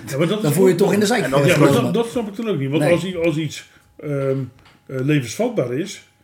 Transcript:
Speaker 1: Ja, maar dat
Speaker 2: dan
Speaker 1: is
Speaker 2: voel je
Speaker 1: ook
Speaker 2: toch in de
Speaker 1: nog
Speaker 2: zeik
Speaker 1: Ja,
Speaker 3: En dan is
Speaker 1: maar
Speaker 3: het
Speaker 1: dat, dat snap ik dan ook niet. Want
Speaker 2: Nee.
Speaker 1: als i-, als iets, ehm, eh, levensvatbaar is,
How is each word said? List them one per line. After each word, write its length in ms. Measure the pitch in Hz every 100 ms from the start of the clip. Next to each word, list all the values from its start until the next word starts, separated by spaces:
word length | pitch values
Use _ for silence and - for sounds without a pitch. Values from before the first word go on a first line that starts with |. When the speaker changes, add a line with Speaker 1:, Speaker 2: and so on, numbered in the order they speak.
| 107
Speaker 1:
Ja, 100 | 135
maar 100 | 165
dat 140 | 214
Speaker 2:
dan 100 | 151
Speaker 1:
is 60 | 143
Speaker 2:
voel 80 | 190
je 40 |
Speaker 1:
ook 60 | 175
Speaker 2:
toch 160 | 180
in 60 | 202
de 60 | 202
Speaker 1:
nog 20 |
Speaker 2:
zeik 120 | 240
Speaker 1:
Ja, 60 | -
Speaker 3:
En 60 |
dan 140 | 139 139
is 120 | 151
Speaker 1:
maar 100 | 139
Speaker 3:
het 100 | 120
Speaker 1:
dat, 120 | 123
dat 140 | 196 233
snap 200 | 247 208
ik 80 | 196
dan 120 | 226
ook 100 | 160
niet. 100 | 135
Want 120 | 147
Speaker 2:
Nee. 80 | 151
Speaker 1:
als 120 | 170
i-, 120 | 190 175
als 200 | 170 151
iets, 320 | 156 - - _ _ -
ehm, 380 | 151 139 135 135 131 - - _ -
eh, 140 | 131
levensvatbaar 720 | 135 151 117 - 240 214 120
is, 340 | 127 202 - - _